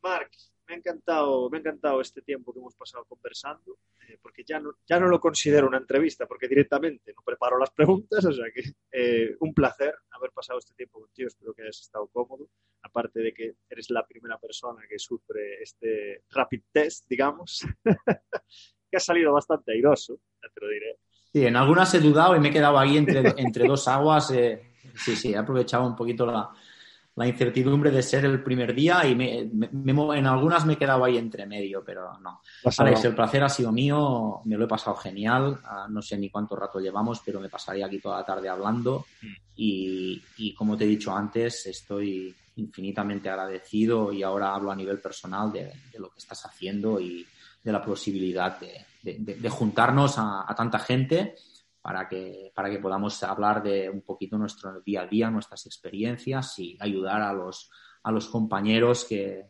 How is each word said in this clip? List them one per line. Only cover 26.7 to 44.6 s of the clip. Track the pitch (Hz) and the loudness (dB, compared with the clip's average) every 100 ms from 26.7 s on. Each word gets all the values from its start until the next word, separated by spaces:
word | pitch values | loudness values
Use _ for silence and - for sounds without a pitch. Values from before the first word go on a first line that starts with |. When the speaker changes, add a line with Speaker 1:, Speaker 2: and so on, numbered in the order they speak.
| - - _ _ - | -20 -20 _ _ -2
Speaker 2:
la | 120 | -2
incertidumbre | 120 120 120 131 143 147 | 2 0 2 4 4 4
de | 135 | 4
ser | 123 135 139 | 2 2 2
el | 135 | 2
primer | 131 127 120 123 | 0 -2 0 2
día | 156 180 147 | 4 4 4
y | 120 | 2
me, | 127 117 113 | 0 -2 -4
me, | 110 117 | -2 -2
me | 135 135 | -2 2
mo-, | 139 151 | 2 2
en | 147 135 | 2 2
algunas | 131 151 170 156 | 4 4 4 4
me | |
he | 147 | 2
quedado | 139 131 | 2 4
ahí | 127 117 | 4 2
entre | 117 110 101 | -2 -8 -10
medio, | 104 98 95 | -8 -6 -8
pero | 98 92 92 95 | -10 -12 -14 -14
no. | 95 - - - | -16 -18 -20 -2
Speaker 1:
Pasa | 123 120 | 0 4
Speaker 2:
Alex, | 117 117 | 4 6
Speaker 1:
nada. | 113 | 4
Speaker 2:
el | 113 | 2
placer | 110 139 | 2 4
ha | 139 | 2
sido | 135 120 | 0 0
mío, | 113 139 147 143 123 110 101 113 | 2 2 2 2 0 -2 -4 -4
me | 107 | -2
lo | 120 | 0
he | |
pasado | 110 - 98 | -2 -4 -6
genial, | 98 98 107 123 139 135 | -8 -6 0 2 0 -4
ah, | - 101 104 | -10 -14 -8
no | 107 | -8
sé | - 104 | -6 -6
ni | 98 | -6
cuánto | 104 104 98 | -6 -6 -6
rato | 98 98 | -6 -6
llevamos, | 95 98 113 113 - | -6 -2 -4 -4 -8
pero | 101 | -10
me | 95 | -10
pasaría | 92 - 95 98 | -14 -10 -8 -6
aquí | 98 | -8
toda | 101 95 | -8 -8
la | 95 | -6
tarde | 95 95 | -6 -6
hablando | 92 101 117 120 135 - _ | -4 -2 -2 -2 -4 -8 _
Speaker 1:
Mm. | 110 98 _ - | -20 -20 _ -4
Speaker 2:
y, | 110 95 95 92 92 90 _ - | -2 -2 -4 -6 -6 -10 _ -10
y | 107 | -10
como | - 107 107 | -4 -4 0
te | |
he | 104 | 0
dicho | 104 104 98 | 0 -2 -6
antes, | 104 117 117 - 98 | -4 -2 -4 -6 -12
estoy | 92 _ 101 101 95 92 92 _ - | -14 _ -6 -4 -6 -10 -16 _ -12
infinitamente | 107 - 95 98 101 101 98 | -12 -10 -8 -6 -6 -6 -6
agradecido | 95 95 95 - 107 110 117 104 | -8 -8 -10 -6 0 2 2 0
y | 98 | -2
ahora | 95 98 98 | -4 -2 -2
hablo | 98 | -4